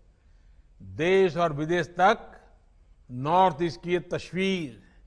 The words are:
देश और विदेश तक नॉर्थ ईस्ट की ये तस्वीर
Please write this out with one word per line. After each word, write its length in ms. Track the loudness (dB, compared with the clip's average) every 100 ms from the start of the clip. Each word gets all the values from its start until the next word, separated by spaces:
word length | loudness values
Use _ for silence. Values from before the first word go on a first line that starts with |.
| _ _ _ _ _ -20 _ -20
देश 560 | -14 -4 2 4 4 2
और 160 | -2
विदेश 340 | -2 -2 -2 -4
तक 540 | 2 2 2 -6 -20 _ _ _ _ _ _ -16
नॉर्थ 460 | -8 0 4 4 2
ईस्ट 220 | -4 -6
की 80 | -4
ये 80 | -4
तस्वीर 840 | -4 -8 -8 -4 -2 -4 -6 -14 -20 _